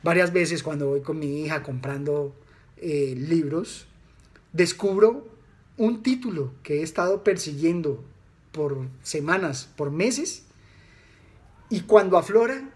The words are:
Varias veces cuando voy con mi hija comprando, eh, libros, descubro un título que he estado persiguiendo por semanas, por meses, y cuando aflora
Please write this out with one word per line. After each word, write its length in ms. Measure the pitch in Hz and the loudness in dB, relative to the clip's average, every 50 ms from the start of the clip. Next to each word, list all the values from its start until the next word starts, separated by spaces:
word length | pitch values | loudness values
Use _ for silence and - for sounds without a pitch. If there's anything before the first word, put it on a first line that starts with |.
| - | 2
Varias 300 | 170 170 180 180 175 175 | 4 4 4 4 4 4
veces 300 | 180 175 160 170 151 131 | 2 2 2 -2 -4 -4
cuando 240 | 156 156 147 143 | -4 -4 -2 0
voy 140 | 139 139 143 | 0 0 0
con 180 | 135 - 156 156 | -2 -4 -6 -4
mi 240 | 151 143 139 147 156 | -4 -4 -4 -4 -4
hija 200 | 151 156 147 - | -4 -4 -6 -6
comprando, 720 | - 131 127 127 135 139 139 143 147 147 147 143 139 139 - - - - - - - _ | -6 -8 -6 -6 -6 -6 -4 -2 -2 -2 -2 -2 -6 -10 -14 -20 -20 -20 -20 -20 -20 _
eh, 380 | - 175 170 151 143 139 135 127 | -12 -6 -4 -2 0 0 -2 -2
libros, 720 | 127 135 156 165 165 151 139 147 165 220 - - - - - - - - - - - - _ - - _ _ - | -6 -2 2 2 2 2 0 -2 -4 -4 -6 -12 -16 -18 -20 -20 -20 -20 -20 -20 -20 -20 _ -20 -20 _ _ 2
descubro 760 | 160 180 170 - - 202 196 190 196 214 220 240 285 - - - - - - - - - _ - | 2 2 2 2 -2 0 0 4 4 4 4 2 -2 -10 -16 -20 -20 -20 -20 -20 -20 -20 _ -4
un 260 | - 220 220 240 220 - | 0 0 0 0 0 -2
título 480 | 254 254 254 - 233 185 156 139 131 - - - | -2 -2 -2 -4 -6 -4 -4 -6 -6 -8 -14 -6
que 160 | - 147 147 | -4 -2 -2
he 40 | 160 | -2
estado 400 | 160 - - 175 180 196 196 - | -2 -2 -2 0 0 0 2 2
persiguiendo 800 | 208 190 139 - 156 147 139 160 165 175 175 160 151 127 110 - - - - _ _ _ _ _ _ | 0 0 0 -4 -8 -4 0 0 2 2 2 -2 -2 -4 -4 -10 -18 -20 -20 _ _ _ _ _ _
por 360 | - 156 151 143 139 135 131 127 - - - | -6 -4 -4 -4 -4 -6 -8 -10 -12 -14 -12
semanas, 680 | - - 151 143 156 185 190 185 156 131 131 - - - | -6 -6 -4 0 0 0 0 0 -2 -4 -6 -10 -14 -8
por 160 | - 147 143 | -6 -6 -4
meses, 520 | 143 160 190 247 240 269 330 370 - - - _ _ - - - - - - - - - - - - _ - - - - _ - - - - - | -2 0 0 0 0 -2 -4 -6 -8 -12 -18 _ _ -20 -20 -20 -20 -20 -20 -20 -20 -20 -20 -20 -20 _ -20 -20 -20 -20 _ -20 -20 -20 -8 -6
y 120 | 226 190 | -6 -6
cuando 360 | - - 214 208 196 190 185 | 2 6 6 8 8 8 4
aflora 520 | 185 175 - 202 226 233 240 269 269 269 269 - | 4 4 6 4 4 4 4 0 -6 -8 -14 -18